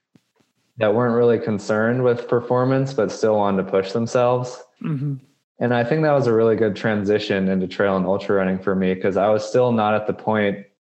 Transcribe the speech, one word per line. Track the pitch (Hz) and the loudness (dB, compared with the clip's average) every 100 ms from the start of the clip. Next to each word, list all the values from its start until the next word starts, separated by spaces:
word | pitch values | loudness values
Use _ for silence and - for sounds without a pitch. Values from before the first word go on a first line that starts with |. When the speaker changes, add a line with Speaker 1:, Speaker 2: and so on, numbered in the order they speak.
| _ _ _ _ _ _ _ - | _ _ _ _ _ _ _ -4
Speaker 1:
that | 107 | 0
weren't | 110 123 117 | 2 2 2
really | 120 113 | 4 2
concerned | - 101 - 107 113 127 | 0 -4 -2 0 0 2
with | 123 120 - | 0 0 0
performance, | 123 120 127 127 135 135 | -2 0 0 2 0 0
but | 113 98 | -2 -2
still | - 110 107 | 0 0 2
wanted | 101 95 | 2 0
to | 95 | 0
push | 98 95 | -2 -2
themselves. | 117 113 127 120 127 127 - - - | -4 -2 0 2 0 -4 -12 -20 -12
Speaker 2:
Mm-hmm. | 170 139 143 131 - _ _ - | -6 -4 -6 -8 -12 _ _ -4
Speaker 1:
And | 120 | -2
I | 120 120 | 0 0
think | 160 | 0
that | 156 | 2
was | 143 123 | 2 2
a | |
really | 110 113 107 | 2 4 2
good | 110 92 | 0 0
transition | 117 104 98 104 - 98 95 | -2 0 0 0 0 0 0
into | 95 92 | 0 -2
trail | - 101 95 | -2 0 0
and | 92 | 0
ultra | 98 - 98 | -2 0 0
running | 92 92 | 0 -2
for | 98 95 | -2 0
me, | 92 92 | 0 0
'cause | 104 92 | 0 2
I | 104 | 2
was | 107 107 | 2 0
still | 127 123 | 0 2
not | 113 107 | 2 2
at | 107 107 | 0 -2
the | |
point | 98 - 110 101 98 - _ | -6 -2 0 0 -2 -10 _